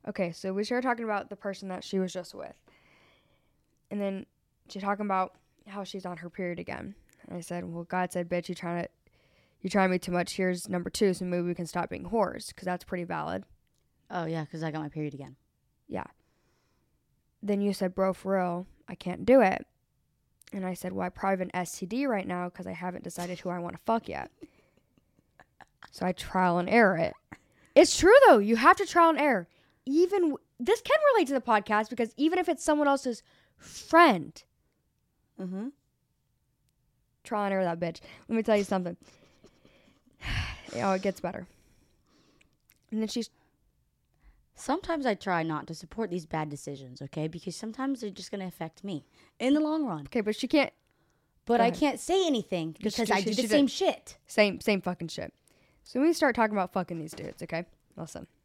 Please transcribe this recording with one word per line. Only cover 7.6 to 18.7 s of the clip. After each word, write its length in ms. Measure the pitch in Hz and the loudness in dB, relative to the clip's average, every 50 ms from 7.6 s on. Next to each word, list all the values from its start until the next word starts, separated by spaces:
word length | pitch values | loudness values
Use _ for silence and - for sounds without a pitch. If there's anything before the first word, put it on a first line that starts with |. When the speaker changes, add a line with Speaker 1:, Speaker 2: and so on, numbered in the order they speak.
| 180 | -8
Speaker 1:
"Well, 180 | 180 165 170 170 | -8 -10 -10 -8
God 280 | _ - 185 180 180 | _ -4 -4 -2 -2
said, 160 | - 180 175 170 | -4 -6 -4 -2
'Bitch, 200 | 180 175 175 - | -4 -4 -4 -6
you 60 | 180 | -10
trying 280 | - - 170 170 175 170 | -8 -6 -6 -6 -6 -6
to, 60 | - _ _ _ _ _ _ _ _ _ _ _ _ _ _ | -8 _ _ _ _ _ _ _ _ _ _ _ _ _ _
you 80 | - 185 | -8 0
trying 220 | - 202 190 185 | 2 4 4 4
me 80 | 185 180 | 2 0
too 140 | - - 175 | -2 -2 -2
much. 220 | 175 175 - - | -2 -2 -2 -2
Here's 320 | - 190 185 180 180 - - | -2 0 0 0 -2 -6 -6
number 200 | 190 175 175 190 | -6 -4 -4 -6
two, 240 | - - 220 196 180 | 0 2 2 2 2
so 120 | 180 185 | 0 -2
maybe 180 | 180 175 175 175 | -4 -2 -2 -2
we 100 | 175 175 | -2 -4
can 140 | - 175 | -4 -6
stop 220 | 156 - 175 175 - | -6 -4 -6 -6 -4
being 160 | 180 - - 175 | -8 -10 -8 -4
whores,' 460 | 208 233 202 175 - - - - - | 0 0 0 0 -2 -10 -12 -14 -16
'cause 100 | - - | -10 -6
that's 200 | 180 180 180 - | -6 -6 -6 -6
pretty 180 | - 196 180 175 | -8 -8 -8 -6
valid." 400 | 175 170 156 151 160 180 190 196 _ - _ _ _ _ _ _ _ _ _ _ _ | -6 -6 -6 -6 -6 -6 -8 -8 _ -20 _ _ _ _ _ _ _ _ _ _ _
Speaker 2:
Oh, 140 | - 180 165 | -8 -6 -4
yeah, 200 | 160 165 165 156 | -4 -4 -6 -6
'cause 180 | - - 160 160 | -8 -8 -8 -8
I 80 | 160 | -6
got 100 | 147 156 | -6 -6
my 60 | 151 | -8
period 260 | 147 - 156 151 147 139 | -8 -6 -6 -6 -6 -8
again. 220 | 135 139 135 131 _ _ _ _ _ _ _ _ _ _ _ | -10 -16 -16 -18 _ _ _ _ _ _ _ _ _ _ _
Speaker 1:
Yeah. 160 | - 95 - - _ _ _ _ _ _ _ _ _ _ _ _ _ _ _ _ _ _ _ _ _ _ _ _ _ _ - | -10 -10 -10 -10 _ _ _ _ _ _ _ _ _ _ _ _ _ _ _ _ _ _ _ _ _ _ _ _ _ _ -4
Then 160 | 202 202 196 | -2 0 0
you 140 | 202 202 190 | 0 0 0
said, 200 | - 196 180 180 | -2 -4 -4 -2
"Bro, 200 | - 190 190 185 | -2 -2 -2 -2
for 240 | - - 190 196 | -4 -4 -2 0
real, 300 | 190 180 180 170 180 185 - | 0 0 -2 -4 -6 -8 -12